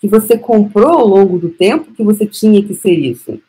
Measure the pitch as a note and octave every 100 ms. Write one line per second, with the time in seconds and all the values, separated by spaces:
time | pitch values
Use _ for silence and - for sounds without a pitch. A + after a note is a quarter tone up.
0 | G3 A3 G#3+ A3+ - A3 G#3 G3+ C4+ E4
1 | A3 G3 G3 F3 E3+ - F#3 D#4 - -
2 | G#3+ G#3+ G#3 - A3 G#3 G3+ - G3 E3+
3 | C3+ A#2 - A2